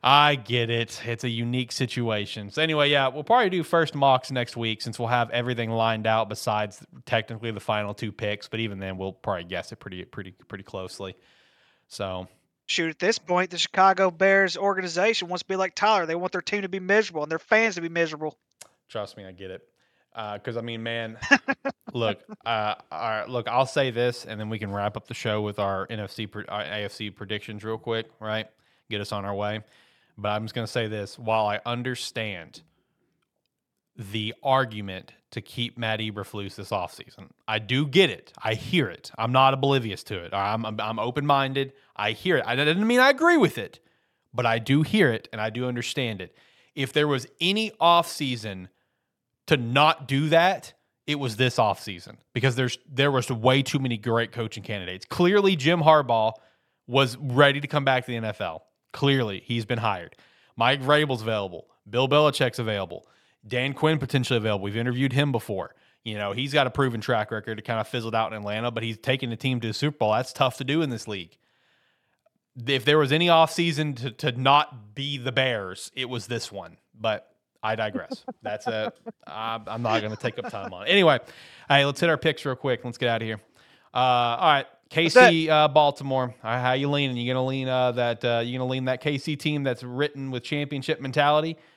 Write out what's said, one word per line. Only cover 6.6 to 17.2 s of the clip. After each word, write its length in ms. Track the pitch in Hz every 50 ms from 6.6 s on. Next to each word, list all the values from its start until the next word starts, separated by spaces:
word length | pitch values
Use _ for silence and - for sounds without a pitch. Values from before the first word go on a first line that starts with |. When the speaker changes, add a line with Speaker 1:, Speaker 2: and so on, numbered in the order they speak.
| 107 104 - - - _ - - -
Speaker 1:
technically 460 | - - 113 107 - 117 107 117 117
the 100 | 110 101
final 320 | - - 110 107 104 101 104
two 160 | - - 107
picks. 380 | 101 - 113 104 104 104 - -
But 120 | - 113
even 180 | 113 107 101 95
then, 180 | 98 95 95
we'll 160 | 92 95 95 92
probably 320 | _ - 110 98 87 87
guess 280 | 87 92 87 87 - -
it 40 |
pretty, 280 | _ - 104 92 90 90
pretty, 280 | _ - - 98 92 95
pretty 320 | _ _ _ - 95 95
closely. 520 | - - 98 92 90 - - 98 95 90 _ _ _ _ _ _ _ _ _ _ _ _ _ _ _
So. 400 | - - 104 95 92 92 92 - _ _ _ _ _ _ _
Speaker 2:
Shoot, 240 | - - - 170 165
at 80 | 156 _
this 200 | - 190 226 -
point, 320 | _ - 180 180 185 180
the 80 | - 170
Chicago 520 | - - - 196 190 190 190 185 190 185
Bears 460 | 170 160 190 196 196 196 196 180 165
organization 720 | 165 196 202 196 185 185 180 160 170 185 220 226 - 190 170
wants 140 | 180 175 -
to 60 | _
be 80 | 190
like 180 | 190 190 185 _
Tyler. 320 | - - 208 220 202 170
They 80 | 160 160
want 180 | 175 180 180 -
their 80 | 185
team 220 | - - - 208 196
to 60 | 185
be 120 | 180 196
miserable 420 | 185 185 196 214 220 - 170 156